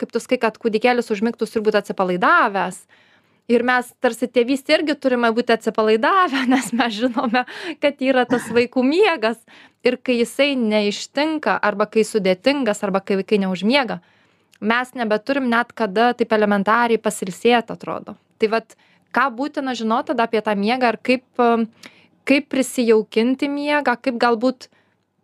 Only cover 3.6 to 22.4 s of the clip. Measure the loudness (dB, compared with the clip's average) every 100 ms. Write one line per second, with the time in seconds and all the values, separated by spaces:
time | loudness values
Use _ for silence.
3.6 | 2 0 -2 -2 -2 -2 -2 0 0 0
4.6 | 0 0 0 -2 0 0 0 0 0 0
5.6 | -2 -2 2 2 2 2 2 0 0 0
6.6 | 0 -2 -2 -2 -4 -2 -2 -2 -4 -8
7.6 | -12 -4 -2 0 0 2 2 -2 -2 -2
8.6 | 0 0 2 4 2 2 -2 -4 _ -20
9.6 | -20 _ -2 -2 -2 0 0 0 0 0
10.6 | 0 0 0 -4 -6 -4 -2 -2 -2 -2
11.6 | -2 -2 -2 0 0 0 0 0 0 0
12.6 | -2 -2 -2 -4 -2 -4 0 -2 -2 -2
13.6 | 0 0 0 -6 _ _ _ _ _ -8
14.6 | -2 -2 -4 -6 -2 -2 -2 -2 0 0
15.6 | -2 -4 -2 0 0 0 0 0 2 2
16.6 | 2 2 2 0 -2 -4 -8 -2 0 0
17.6 | 0 -10 -12 -12 -12 -20 _ -4 -2 -2
18.6 | -6 _ _ _ _ -2 -2 -2 -8 -6
19.6 | -6 -4 -2 -2 -2 -2 0 -2 0 0
20.6 | 0 0 0 -2 0 -2 -2 0 2 2
21.6 | -2 _ -20 _ _ _ 0 0